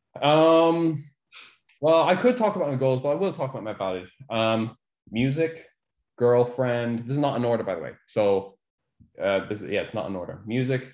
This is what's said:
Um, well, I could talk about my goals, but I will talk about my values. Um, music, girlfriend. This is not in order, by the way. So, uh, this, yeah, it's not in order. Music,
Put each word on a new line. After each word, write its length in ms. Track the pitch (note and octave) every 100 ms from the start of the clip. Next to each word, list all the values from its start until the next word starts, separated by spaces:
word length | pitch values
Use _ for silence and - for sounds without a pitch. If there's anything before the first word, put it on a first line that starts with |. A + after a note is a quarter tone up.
| _ -
Um, 840 | C#3+ D#3 D#3+ E3 E3 E3 E3 D3+ - _ _ - - _ _ _
well, 260 | D3 E3 D#3
I 80 | F3+
could 220 | B3 B3
talk 180 | G#3+ F3+
about 140 | D3
my 60 | C3
goals, 260 | C3 B2+
but 80 | C#3+
I 60 | D3+
will 160 | F#3+
talk 200 | D#3+ C#3
about 120 | B2+
my 100 | G#2+
values. 360 | G2 F#2+ F#2 F#2+ _ -
Um, 480 | A2+ A2+ A2+ A2+ - _ _ _
music, 540 | A2 C3+ D3 D#3+ E3 - _ _ _ _ -
girlfriend. 840 | A#2+ A#2+ B2 - B2+ A#2+ A#2 A#2
This 120 | A#2
is 60 | C#3+
not 200 | C#3 B2
in 80 | A#2+
order, 180 | A#2
by 120 | G2 F2
the 60 |
way. 120 | C#2 - _
So, 500 | A2+ G2+ G2 - - _ _ _ _ _ -
uh, 260 | F#2+ G2 -
this, 160 | G#2
yeah, 180 | D#2+ G2
it's 120 | E2
not 140 | A2 -
in 80 | F#2+
order. 260 | F2 F#2 G#2+
Music, 460 | B2 B2+ B2+ -